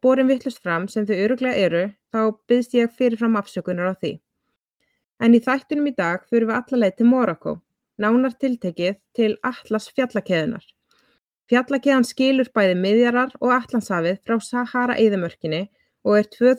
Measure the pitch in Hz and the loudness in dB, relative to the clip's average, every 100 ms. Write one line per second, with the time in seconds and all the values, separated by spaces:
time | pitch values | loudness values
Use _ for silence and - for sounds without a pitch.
0 | 254 262 262 262 262 - 180 165 196 214 | 0 2 2 0 -4 -10 -6 -4 -4 -6
1 | 208 190 208 254 254 233 180 170 196 - | -2 0 0 0 -2 0 0 0 -4 -8
2 | _ 220 220 220 - 247 240 247 233 - | _ -2 -2 -2 0 0 2 0 0 0
3 | 254 220 233 214 - - 175 180 180 185 | -2 0 -2 -2 -4 -8 -8 -4 -4 -4
4 | 165 165 _ _ _ _ _ _ _ _ | -8 -10 _ _ _ _ _ _ _ _
5 | _ - 233 233 233 269 - 294 294 247 | _ -2 4 4 4 -4 -4 -4 -4 -2
6 | 170 180 - 233 220 226 240 247 202 - | -4 -4 -2 -2 0 -4 -4 0 0 2
7 | 233 254 220 165 160 165 _ _ _ - | 2 4 0 -4 -8 -10 _ _ _ -4
8 | 208 240 262 240 269 240 185 165 175 202 | 0 0 0 -2 -4 -4 -6 -4 -4 -6
9 | _ - 220 208 247 247 - 214 - - | _ -2 -2 -2 -6 -8 -6 -6 -4 -4
10 | 247 208 - 170 156 - _ _ _ _ | -4 -4 -2 -2 -2 -8 _ _ _ _
11 | _ _ _ _ - 240 247 277 277 269 | _ _ _ _ -2 0 0 -2 2 2
12 | 233 - 262 269 247 226 190 180 190 220 | 2 0 0 2 0 0 0 2 2 2
13 | 240 240 262 - 240 247 233 240 - 180 | 2 0 -4 -4 0 0 0 -4 -2 -2
14 | 165 196 - 226 - 247 240 247 247 233 | -2 -4 -4 -4 -4 -6 -4 -2 -2 2
15 | 220 196 170 - 165 156 202 _ _ _ | 2 2 -6 -8 -6 -4 -6 _ _ _
16 | 214 208 208 - 247 | 0 2 0 2 2